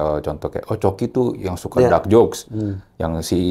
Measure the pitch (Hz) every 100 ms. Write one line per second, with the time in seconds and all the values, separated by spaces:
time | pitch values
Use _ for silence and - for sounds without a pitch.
0 | 76 76 76 73 78 - - 92 101 98
1 | 120 131 120 - 95 90 101 - - 82
2 | 90 117 107 - - 110 104 98 - -
3 | 85 82 82 90 90